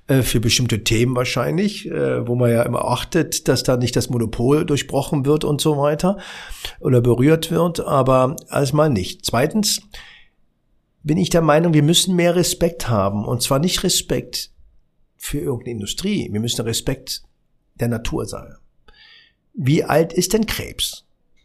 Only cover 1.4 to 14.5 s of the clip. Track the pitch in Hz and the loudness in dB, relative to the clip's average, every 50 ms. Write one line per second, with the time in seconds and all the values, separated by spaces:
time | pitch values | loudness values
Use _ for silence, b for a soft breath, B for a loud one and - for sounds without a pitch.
1.4 | 120 143 151 165 202 202 208 - - - - 151 143 135 127 123 120 117 120 127 | -2 0 0 0 0 -2 -2 -6 -10 -8 -4 -2 -2 0 -2 -2 -2 -2 0 2
2.4 | 123 117 117 117 120 120 120 - - - - - - - - - 156 - - - | 2 2 4 2 2 0 0 -2 -2 -2 -2 -2 -4 -2 0 -2 0 0 -4 -6
3.4 | - - 139 127 - - 131 123 123 120 - - 123 - 127 120 117 113 - - | 0 0 0 0 2 0 0 2 0 0 0 -2 -2 -2 -2 -2 -2 -2 -2 -2
4.4 | 120 127 143 151 165 170 147 135 - - - 135 135 - - 151 127 135 151 151 | 2 2 2 2 2 0 -2 -2 -2 -2 -2 -2 -2 0 -2 -2 2 2 2 2
5.4 | 156 - 147 139 - 160 151 135 139 147 151 151 - 180 202 196 B B B B | 2 0 0 0 2 0 0 2 0 0 0 2 0 0 0 0 B B B B
6.4 | B B B B B B B B - - 127 123 120 123 117 117 123 143 160 160 | B B B B B B B B 0 2 2 4 4 4 4 4 6 4 4 4
7.4 | 160 - 165 170 165 175 170 - - - 151 139 131 131 131 131 127 131 151 - | 2 -2 0 0 0 0 0 -4 -4 0 0 2 4 4 4 4 4 2 0 -6
8.4 | - _ - - 143 139 135 147 151 160 135 101 90 - - - - - - - | -10 _ -2 -2 0 0 2 2 2 2 2 0 -2 -4 -8 -8 -6 -2 0 0
9.4 | 131 165 - 220 208 - - - - - B B B B B B B B B B | 0 2 0 0 0 0 -2 -4 -6 -12 B B B B B B B B B B
10.4 | _ _ _ _ _ _ _ _ _ _ _ _ _ 147 151 185 180 156 - 170 | _ _ _ _ _ _ _ _ _ _ _ _ _ -2 0 0 0 2 2 2
11.4 | 165 156 147 156 165 175 160 151 143 143 - - - - 185 175 170 175 170 180 | 4 6 4 4 4 4 4 4 6 6 4 4 2 2 2 2 4 4 4 4
12.4 | 175 - - - - 165 - - - - 117 104 95 98 101 104 107 120 123 113 | 2 0 0 0 -2 -2 -2 -4 -4 0 0 2 2 0 0 -2 -4 -4 -4 -4
13.4 | - - 139 135 156 185 - - - 185 - - - - 151 - - - - - | -2 0 0 2 2 0 0 0 0 0 0 -2 -2 -2 -4 -4 -4 -6 -8 -10
14.4 | - - | -10 -10